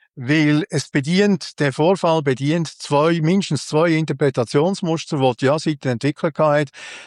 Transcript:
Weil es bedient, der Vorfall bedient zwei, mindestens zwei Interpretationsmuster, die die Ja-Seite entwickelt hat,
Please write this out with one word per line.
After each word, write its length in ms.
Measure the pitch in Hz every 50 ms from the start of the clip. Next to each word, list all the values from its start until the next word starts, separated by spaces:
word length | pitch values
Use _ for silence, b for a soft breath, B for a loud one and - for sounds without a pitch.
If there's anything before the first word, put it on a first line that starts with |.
| _ _ _
Weil 500 | - 123 123 151 160 151 147 147 151 - -
es 200 | - 147 - -
bedient, 720 | - 151 135 151 180 185 208 208 196 - - - - -
der 120 | 151 139
Vorfall 500 | 123 - 151 175 196 170 - 170 160 160
bedient 460 | 143 143 131 117 135 147 156 175 165 -
zwei, 540 | - - - - 147 143 151 165 170 170
mindestens 460 | 156 156 185 202 170 - 151 - - -
zwei 240 | 151 151 170 175
Interpretationsmuster, 1300 | 160 156 160 147 147 135 151 139 - 131 117 - - 143 156 185 196 - 190 165 160 151 - - 160 143
die 160 | 131 131 120 -
die 60 | 143
Ja-Seite 440 | 131 147 160 - 165 156 - - 135
entwickelt 480 | 123 113 - 143 151 - - 165 - -
hat, 320 | 156 151 147 147 151 139 - B B B B B B